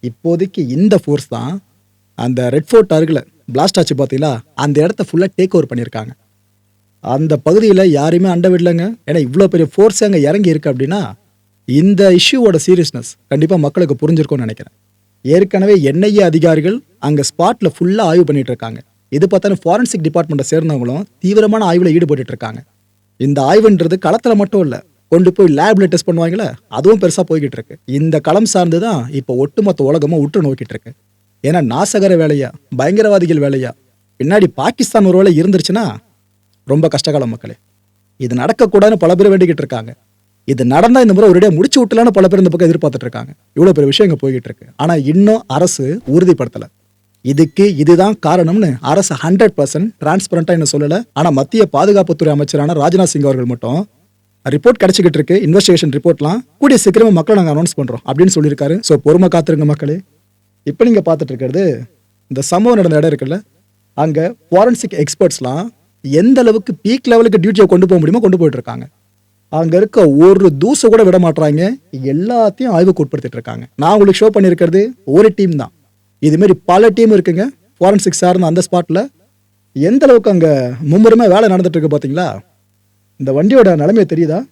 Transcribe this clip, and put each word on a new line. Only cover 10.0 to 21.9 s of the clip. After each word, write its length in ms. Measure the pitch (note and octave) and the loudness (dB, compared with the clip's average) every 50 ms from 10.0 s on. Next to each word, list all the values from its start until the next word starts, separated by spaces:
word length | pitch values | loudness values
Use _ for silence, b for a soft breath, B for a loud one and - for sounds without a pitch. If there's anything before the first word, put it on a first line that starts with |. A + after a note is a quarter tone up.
| A3 G#3 | -2 0
அங்க 100 | G3 E3+ C#3+ C#3 | 0 0 0 0
இறங்கி 240 | D#3+ G#3 G#3 F3 D#3+ | 0 0 0 0 0
இருக்கு 180 | D#3 D3+ D#3 C3+ | -2 -2 -4 -4
அப்படின்னா 280 | B2+ C3+ C3+ F3 G#3 F3+ - - _ _ _ _ _ _ _ _ _ _ - | -4 -4 -4 -4 -6 -6 -8 -12 _ _ _ _ _ _ _ _ _ _ -2
இந்த 340 | B2 C#3+ E3 G3 G3+ F3+ G3+ G3 F#3 F3 | 0 2 2 2 2 4 4 4 4 4
இஷ்யூவோட 400 | - - - C4+ A#3+ G#3+ F3+ D#3+ - | 2 0 0 2 2 2 2 0 2
சீரியஸ்னஸ் 440 | - F#3 F3+ E3 C#3+ - B2+ A#2 - - _ _ _ C#3 | 2 2 2 2 -4 -6 -12 -14 -14 -18 _ _ _ -4
கண்டிப்பா 240 | C#3+ D3+ D#3+ F#3+ F3 D3 | -2 0 0 0 0 0
மக்களுக்கு 320 | C#3+ D3 - F3+ D3 C#3 B2+ - | -2 -2 -2 -2 -2 -2 -4 -2
புரிஞ்சிருக்கும்னு 440 | D3+ E3+ D#3+ D3+ - D#3 C3+ B2 | -2 0 0 -2 -2 -4 -6 -6
நினைக்கிறேன். 280 | A2 A2 - - - _ _ _ _ _ _ _ _ _ _ _ C3 D3+ | -8 -10 -12 -16 -20 _ _ _ _ _ _ _ _ _ _ _ 0 2
ஏற்கனவே 380 | F3 G3+ G3 - G3 F#3+ G3+ G#3 F#3+ D3 C3+ | 2 2 2 0 -2 2 4 2 2 2 0
என் 140 | C#3 E3 F#3+ G#3+ | 0 0 0 2
ஐ 40 | G#3 G#3 | 2 2
ஏ 40 | G3 F3 | 2 2
அதிகாரிகள் 460 | D#3 D#3+ D3+ E3+ D#3+ D#3 D3 F3 G#3 B3 - _ _ _ - C#3+ | 2 2 2 2 2 2 0 -2 -4 -6 -10 _ _ _ -6 -4
அங்க 160 | D3+ D3 C#3 - | -2 -2 -2 -4
ஸ்பாட்ல 400 | - - E3 D3 - - - E3 D3+ | -4 -2 -2 -2 -2 -2 -4 -4 -4
ஃபுல்லா 280 | - F3 F3 G3 G#3+ - E3 | -2 -4 -2 -2 0 0 0
ஆய்வு 140 | D#3+ F3+ F3+ C#3+ | 2 2 2 2
பண்ணிட்டு 240 | D3 C#3+ C3 - B2 | 0 -4 -4 -6 -8
இருக்காங்க. 240 | A#2 - A2+ A2+ B2 - _ _ _ _ _ - | -10 -10 -14 -14 -16 -20 _ _ _ _ _ -2
இது 80 | C#3+ E3 F#3 G3+ | -2 0 0 0
பார்த்தாலும் 300 | F#3+ - G3+ G3 - - | 0 0 -2 -4 -2 -2
ஃபாரன்சிக் 420 | E3 F3+ G#3+ B3 A#3+ - G3 D#3 D#3 | -2 -2 0 -2 -4 -4 -4 -4 -2
டிபார்ட்மெண்ட்டை 380 | D#3 E3+ E3 D#3 D#3+ C#3 B2+ - - | -2 -2 -4 -2 -4 -6 -4 -2 -2
சேர்ந்தவங்களும் 500 | D#3+ D#3+ E3 D3+ C3+ A#2+ A#2+ B2+ D#3 G#3 - _ _ - | -2 -2 -2 -4 -4 -4 -6 -6 -8 -10 -12 _ _ -4
தீவிரமான 400 | F#3 G3+ G#3+ A3 G#3+ G#3 A3 G#3+ F3+ | 0 2 2 2 2 0 0 0 0
ஆய்வுல 200 | E3+ F3 F3+ F3 | 0 0 0 2